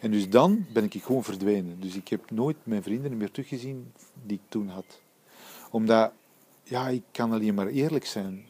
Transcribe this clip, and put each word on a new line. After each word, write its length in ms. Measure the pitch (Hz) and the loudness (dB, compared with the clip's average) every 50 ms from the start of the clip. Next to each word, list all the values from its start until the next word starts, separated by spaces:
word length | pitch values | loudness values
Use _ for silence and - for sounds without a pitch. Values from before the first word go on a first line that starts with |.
En 100 | - 110 | -2 0
dus 200 | 107 104 98 92 | 2 2 4 6
dan 360 | 98 123 147 185 208 233 185 - 113 | 6 8 8 8 6 2 0 0 0
ben 120 | 117 107 | 2 2
ik 180 | 104 - 104 - | 2 0 -4 -2
gewoon 220 | - 127 131 110 | 0 0 0 0
verdwenen. 560 | - 98 95 98 101 104 101 92 87 87 90 | -2 -4 -2 0 2 2 2 0 -4 -8 -8
Dus 140 | 95 92 92 | -8 -8 -8
ik 140 | 98 92 - | -8 -8 -6
heb 220 | - 98 - - | -6 -6 -6 -4
nooit 260 | 113 110 123 147 151 - - | -4 -2 0 0 -2 -4 -4
mijn 200 | 113 113 104 92 | -4 -4 -4 -2
vrienden 340 | 98 107 123 139 143 127 | -2 -4 -4 -4 -4 -6
meer 140 | 110 104 101 | -4 -6 -6
teruggezien 640 | - - 131 - 143 123 120 135 135 127 120 120 - - - - - - 127 | -6 -8 -10 -8 -8 -8 -8 -8 -10 -10 -12 -16 -20 -20 -20 -20 -20 -14 -8
die 140 | 104 104 | -6 -6
ik 60 | 92 - _ | -6 -6 _
toen 180 | - 110 104 98 | -6 -6 -6 -6
had. 320 | 90 95 92 - - - _ _ _ _ _ _ - - - - - - - - | -6 -10 -12 -14 -18 -20 _ _ _ _ _ _ -20 -20 -20 -20 -20 -20 -12 -4
Omdat, 420 | - 113 110 110 113 113 110 110 - - _ _ _ _ _ _ _ _ _ | -2 0 4 6 6 6 6 4 2 -4 _ _ _ _ _ _ _ _ _
ja, 260 | - 123 127 127 131 | -8 -6 -4 -2 -2
ik 140 | 127 123 - _ - | -2 -4 -6 _ -4
kan 200 | - 120 113 113 | -2 0 0 0
alleen 220 | 110 107 107 101 | 0 0 0 0
maar 120 | 101 98 | 0 -2
eerlijk 400 | 101 135 139 139 160 156 131 - | -2 0 0 0 0 0 -2 -4
zijn. 380 | - - 110 98 95 95 95 107 | -4 -6 -6 -6 -6 -8 -12 -14